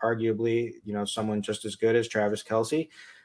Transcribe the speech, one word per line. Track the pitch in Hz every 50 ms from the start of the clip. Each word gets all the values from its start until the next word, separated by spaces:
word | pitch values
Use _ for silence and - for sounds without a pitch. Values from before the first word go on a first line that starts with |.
| 110
arguably, | 113 117 113 113 113 110 110 117 117 117 117 117 113 - - -
you | 104 104
know, | 104 104
someone | 101 - 113 107 107 107 104 101
just | - 104 - -
as | 107 98
good | - 113 113 117
as | 120 113 117
Travis | - 107 104 104 107 104 -
Kelce. | - 110 113 113 - 151 160 160 - - - - - - - -